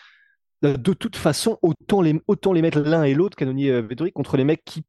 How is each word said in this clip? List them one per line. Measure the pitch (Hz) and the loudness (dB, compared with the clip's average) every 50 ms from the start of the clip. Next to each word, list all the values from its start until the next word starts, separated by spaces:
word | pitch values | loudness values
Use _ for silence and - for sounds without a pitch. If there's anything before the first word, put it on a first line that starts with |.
| - - - _ _ _ _ _ _ _ _ _ - | -20 -20 -20 _ _ _ _ _ _ _ _ _ 0
euh, | 143 135 | 0 0
de | 127 117 196 185 | 0 0 -2 -2
toute | - - 220 - | -2 -4 -8 -6
façon, | - - 165 - - - 226 220 - - | -2 0 0 0 0 0 -2 0 0 0
autant | 170 156 - _ - 208 196 180 | 0 0 -2 _ -2 0 2 2
les, | 156 151 160 - | 2 2 0 0
autant | - 202 - - 196 185 | -2 -2 0 0 0 2
les | 165 | 2
mettre | 160 165 151 151 | 2 2 2 0
l'un | 143 151 160 165 156 | 0 2 2 2 2
et | 139 135 | 2 2
l'autre, | 147 185 202 - | 2 0 0 -2
Cannonier | - 151 131 131 135 139 139 | -4 -4 -4 -2 -2 0 0
et, | 127 | 0
euh, | 120 | 0
Vettori, | 113 104 123 123 160 190 | -2 -4 -6 -6 -6 -6
contre | - - 135 - - | -4 -6 -6 -2 0
les | 135 131 | 0 2
mecs | 147 160 - _ | 2 0 -2 _
qui | - - 160 156 | -10 -14 -14 -14